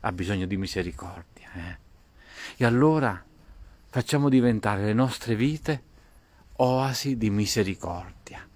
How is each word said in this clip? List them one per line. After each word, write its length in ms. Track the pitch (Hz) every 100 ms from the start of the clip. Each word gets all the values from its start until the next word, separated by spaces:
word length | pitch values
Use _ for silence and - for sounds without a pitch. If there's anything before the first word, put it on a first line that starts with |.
ha 100 | -
bisogno 340 | 92 90 101 92
di 120 | 98
misericordia, 920 | 95 98 90 - 90 87 - - -
eh? 240 | 92 85 87 - - _ - - - - -
E 80 | 120
allora 580 | 120 151 156 131 95 - - - - - - -
facciamo 400 | 131 - 147 143
diventare 540 | 131 123 110 104 101
le 100 | 104
nostre 420 | 110 131 - 117 110
vite 480 | 131 151 - 147 - - - - _ - - -
oasi 600 | 127 131 135 123 139 123
di 120 | 110
misericordia. 1160 | 101 104 117 98 90 92 87 92 - - - -